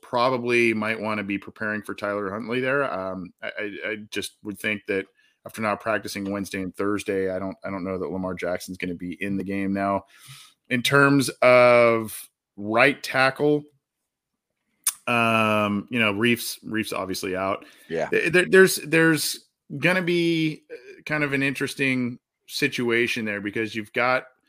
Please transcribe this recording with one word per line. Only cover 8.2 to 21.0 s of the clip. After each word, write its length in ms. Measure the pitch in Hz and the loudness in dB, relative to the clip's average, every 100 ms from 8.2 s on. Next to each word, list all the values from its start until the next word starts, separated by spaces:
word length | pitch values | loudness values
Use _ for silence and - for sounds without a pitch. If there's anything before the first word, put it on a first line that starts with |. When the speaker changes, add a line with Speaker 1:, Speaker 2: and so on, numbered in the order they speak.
| 92 | -6
Speaker 1:
Jackson's 420 | 87 87 90 - 90 | -6 -4 -4 -6 -8
gonna 200 | 90 87 | -8 -8
be 160 | 87 82 | -10 -8
in 140 | 101 98 | -6 -4
the 80 | |
game 280 | 95 98 98 | -4 -4 -4
now. 340 | 98 98 98 - - - 139 - _ - | -2 -2 -2 -4 -18 -20 -20 -20 _ -4
In 140 | 123 | -2
terms 460 | 117 143 139 139 123 - | 2 6 6 6 2 4
of 840 | 127 123 123 120 117 113 110 - - _ _ - | 6 8 8 8 6 4 -2 -10 -16 _ _ -12
right 440 | 104 113 135 139 | -2 4 4 2
tackle, 640 | - 135 131 131 147 147 147 _ _ _ _ _ _ _ _ _ _ _ - - - | -2 2 2 2 2 2 0 _ _ _ _ _ _ _ _ _ _ _ -8 -6 -2
um, 800 | 120 113 113 110 107 104 101 - | 2 4 4 4 2 2 -2 -2
you 100 | 123 | 0
know, 100 | 110 | 0
Reif's, 480 | 101 120 117 - - | 2 2 2 -2 -10
Reif's 280 | - 107 107 | -6 -6 -4
obviously 440 | - 95 95 101 92 | -4 -6 -6 -4 -4
out. 280 | 95 101 - - - | -2 -4 -8 -20 -8
Speaker 2:
Yeah. 200 | 82 - | -4 0
Speaker 1:
Th-, 240 | - 170 | 0 2
there, 140 | 160 - | 2 6
there's, 300 | 190 185 - | 8 6 4
there's 680 | 151 165 165 156 - - - _ - 139 | 0 2 4 2 0 -6 -12 _ -14 -2
gonna 240 | 151 185 | 0 0
be, 640 | 170 175 170 165 156 - - | 0 0 2 2 0 -4 -12
uh, 300 | - - - | -20 -20 -18